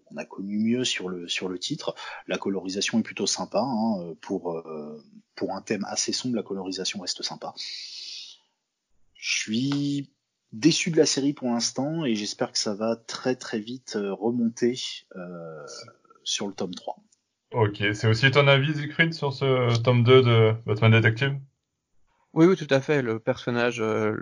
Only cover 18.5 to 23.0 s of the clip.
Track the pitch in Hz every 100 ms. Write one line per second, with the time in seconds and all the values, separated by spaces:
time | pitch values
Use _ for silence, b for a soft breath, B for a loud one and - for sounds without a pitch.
18.5 | 139 147 147 143 - 165 - 143 - 135
19.5 | 131 120 117 123 120 120 131 120 113 110
20.5 | 110 - 107 113 113 113 113 139 139 -
21.5 | _ _ _ _ _ _ _ _ 156 175
22.5 | 185 147 135 135 147